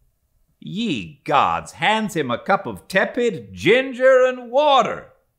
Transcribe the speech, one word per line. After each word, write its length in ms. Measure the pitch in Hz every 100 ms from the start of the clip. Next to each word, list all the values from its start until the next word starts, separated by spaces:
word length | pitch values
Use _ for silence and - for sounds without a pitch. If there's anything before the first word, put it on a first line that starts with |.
| _ _ _ _ _ _
ye 600 | - 170 233 135 85 76
gods, 480 | - 147 104 85 82
hands 420 | - 165 214 214
him 160 | 165 135
a 80 | 117
cup 280 | - 190 135
of 200 | 98 -
tepid 640 | 185 214 - 240 175 104
ginger 720 | 92 107 233 269 240 262 262
and 260 | 254 254 240
water. 580 | 240 302 269 185 - - _ _